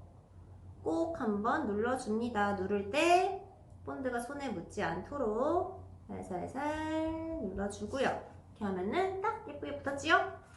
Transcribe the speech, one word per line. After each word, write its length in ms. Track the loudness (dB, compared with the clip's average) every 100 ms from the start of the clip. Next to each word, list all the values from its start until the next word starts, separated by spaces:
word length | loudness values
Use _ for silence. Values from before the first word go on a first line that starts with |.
| -18 -20 -20 -20 -18 -18 -16 -6
꼭 360 | -2 2 2 0
한번 480 | 0 2 2 2 2
눌러줍니다. 840 | 0 2 0 0 0 0 2 2
누를 360 | 2 2 0 2
때 540 | 4 8 8 6 0 -8 -18 -20 -14 -8
본드가 340 | -4 -2 -2
손에 300 | -4 -4 -4
묻지 320 | -4 -6 -2
않도록 1000 | -2 -2 -4 -2 0 2 4 4 2 -6 -14 -16 -10
살살살 1300 | -10 -4 -4 -4 -2 -2 -2 0 0 0 -2 -4 -4
눌러주고요. 640 | -4 -2 -4 -4 -4 0 2
이렇게 580 | 0 -6 -18 -20 -6 -2
하면은 560 | 0 0 2 2 2
딱 260 | 0 -2 -6
예쁘게 340 | -8 -6 -4
붙었지요? 520 | -4 -2 6 6 6 -4 -16